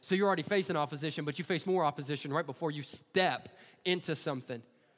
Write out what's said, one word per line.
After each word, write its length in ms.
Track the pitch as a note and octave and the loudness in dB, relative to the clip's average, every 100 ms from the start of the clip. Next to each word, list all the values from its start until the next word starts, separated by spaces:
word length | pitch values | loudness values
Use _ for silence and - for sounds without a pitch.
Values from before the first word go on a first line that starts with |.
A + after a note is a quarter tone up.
so 140 | - | -2
you're 120 | F#3+ G3+ | 2 4
already 160 | F3+ | 2
facing 340 | - G3+ F3+ D#3+ | 2 0 2 0
opposition, 500 | C#3+ D3 D#3 D#3+ D3 | -2 -2 -4 -2 -4
but 120 | C#3+ | -4
you 60 | |
face 220 | - E3+ F#3+ | -2 -2 2
more 180 | F#3 | 2
opposition 480 | D3+ C#3+ C3+ C#3+ C#3+ | 2 0 -4 -4 -2
right 140 | C#3 C#3+ | -2 -2
before 240 | - E3 | -4 -4
you 120 | D3 | -2
step 680 | C3+ - - F#3+ F3+ B2 - - - - | -6 -6 0 4 4 2 -6 -20 -20 -6
into 300 | F3+ F3+ E3+ | 0 0 0
something. 480 | D3+ D#3 C3 B2 A#2 - _ _ | 0 0 -2 -6 -10 -12 _ _